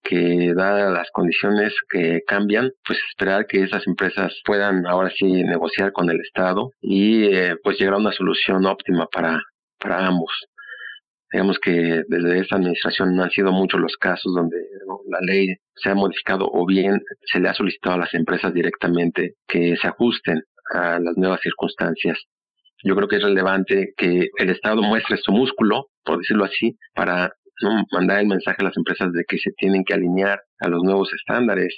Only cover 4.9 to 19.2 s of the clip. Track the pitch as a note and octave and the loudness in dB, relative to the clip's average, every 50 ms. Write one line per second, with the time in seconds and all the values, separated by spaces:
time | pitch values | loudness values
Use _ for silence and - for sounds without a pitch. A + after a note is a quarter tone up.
4.9 | F2+ F#2 F#2 F2+ - - G2 F#2+ F#2 F#2 F2 F2 F2+ E2 E2+ E2 - - G2 G2 | 2 2 2 0 0 0 2 2 4 2 2 0 0 -2 -2 -2 -2 0 -2 0
5.9 | - - F2+ F2 E2 - - - _ - F#2 F#2 F#2 G2+ A#2+ C3+ _ _ - - | 0 0 0 0 0 -2 -4 -6 _ 0 0 0 0 0 -4 -6 _ _ -2 0
6.9 | G2 G2 G2+ G#2+ A2+ A2 G#2+ G#2 G2 F#2 F#2 F2+ E2+ E2 - G#2 F#2+ - F#2+ G2 | 2 4 4 6 6 6 4 4 4 4 2 0 -2 -2 -2 -2 0 2 2 2
7.9 | G2 G2+ G#2+ G#2 F#2 - F#2+ - F#2 - - - F#2+ F#2+ F#2+ F#2+ F#2+ - - - | 2 2 0 0 0 0 0 0 0 0 0 0 2 2 2 2 0 -2 -2 0
8.9 | F#2 E2+ E2 - - F#2 E2+ E2 D#2+ D#2 D#2+ - _ _ _ _ _ _ - G2+ | 0 0 0 -2 -2 -2 -2 0 -2 -2 -4 -8 _ _ _ _ _ _ -4 -4
9.9 | F2+ F#2 F#2+ F#2 F#2 F2+ D#2+ - - - - _ _ - - - - - - - | -2 0 0 0 0 0 -2 -4 -8 -10 -10 _ _ -20 -20 -20 -20 -18 -18 -18
10.9 | - - _ _ _ _ _ _ - F#2+ F#2+ G2 F#2 - - F#2+ F2 E2+ E2 E2 | -18 -20 _ _ _ _ _ _ -2 0 0 0 0 0 0 0 2 2 2 2
11.9 | E2 E2 D#2+ - D#2+ F2 F2 F2 F2 F2+ F#2+ - G#2 G2 F#2 F2+ E2+ - - F#2+ | 0 0 0 -2 -2 0 2 2 0 0 0 0 0 0 0 0 -2 -2 -2 -4
12.9 | - - G2 F#2 F2+ F#2 F2+ F2 - G2+ G2 F#2+ F#2 F#2 F#2+ F2 - F2 E2+ E2 | -2 0 0 2 2 2 0 0 0 2 2 2 4 2 2 2 0 0 -2 -2
13.9 | - - - F#2+ F2+ - - F#2+ F2+ F2+ E2+ E2 E2 F2 F2 F#2 G2+ F#2+ F#2+ F#2+ | -2 -2 -2 -2 -2 -2 -2 -2 0 0 -2 -2 -2 -6 -8 -10 -14 -16 -12 -12
14.9 | F#2+ G2 G2 G2 F#2 F2+ F#2 F2+ F#2+ G2 G2 F#2+ F#2 _ _ _ _ - - G2 | -12 -12 -8 -6 -6 -4 -2 0 2 2 2 0 -2 _ _ _ _ -6 -4 -2
15.9 | G2+ G2+ G2 F#2+ - - - - G2 F#2 G2 - - F2 F2 F2+ F#2+ F#2+ F#2 G2 | 0 0 0 0 -2 -4 -4 -4 -2 -2 -2 0 0 0 2 2 2 2 4 2
16.9 | G2+ G2+ - - - _ _ - - F2+ F2+ F#2 F#2+ - G#2 F#2 - - - G2+ | 0 0 -2 -8 -16 _ _ -4 0 0 0 0 0 0 -2 -2 -4 -4 -2 -2
17.9 | F2+ F#2 F2 - - E2+ E2 - F#2 - - F#2 F2 F2 E2+ F2 - - - F2 | 0 0 -2 -2 -2 -2 -2 -2 -2 -2 -2 -2 0 0 -2 -2 -2 -2 0 0
18.9 | F2 F2 F2 E2+ - F2+ | 2 2 2 0 0 -2